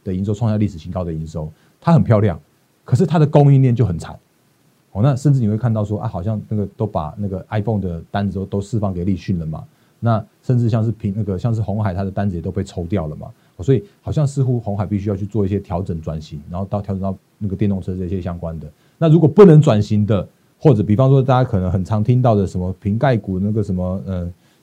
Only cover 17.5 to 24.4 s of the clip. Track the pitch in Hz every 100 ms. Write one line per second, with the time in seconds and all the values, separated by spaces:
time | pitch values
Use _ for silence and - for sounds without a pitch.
17.5 | 92 104 95 87 92 92 98 90 87 85
18.5 | 82 76 - _ - 160 156 147 - 185
19.5 | 151 147 104 98 107 104 101 - _ _
20.5 | _ 160 104 104 104 135 135 131 127 123
21.5 | 98 92 98 90 107 104 123 127 104 92
22.5 | 92 90 92 101 110 143 117 - 92 101
23.5 | 107 98 90 90 92 95 90 87 -